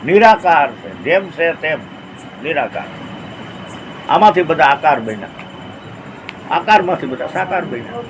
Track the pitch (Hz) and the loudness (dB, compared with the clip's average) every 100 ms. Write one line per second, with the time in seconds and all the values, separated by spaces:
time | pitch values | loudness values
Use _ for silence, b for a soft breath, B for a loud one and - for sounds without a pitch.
0 | 214 196 220 208 180 160 139 107 - 95 | 4 6 8 6 6 4 4 -2 -14 -8
1 | 139 185 190 147 165 156 156 143 98 - | 2 2 0 -2 -2 0 -4 -6 -8 -18
2 | - - - - 131 151 113 - - - | -18 -18 -18 -10 -4 -2 -2 -6 -10 -14
3 | - - - - - - - - - - | -14 -14 -14 -14 -16 -14 -14 -14 -14 -14
4 | - 160 208 180 165 156 151 175 156 135 | 0 6 6 6 2 4 4 6 4 2
5 | 110 107 95 - - - - - - - | 0 -8 -10 -14 -18 -16 -16 -16 -16 -16
6 | - - - - - 170 - 214 180 180 | -16 -16 -16 -16 -4 -2 2 2 2 -2
7 | 139 127 123 180 185 190 151 123 107 117 | -4 -6 -6 -4 -2 -4 -4 -8 -8 -12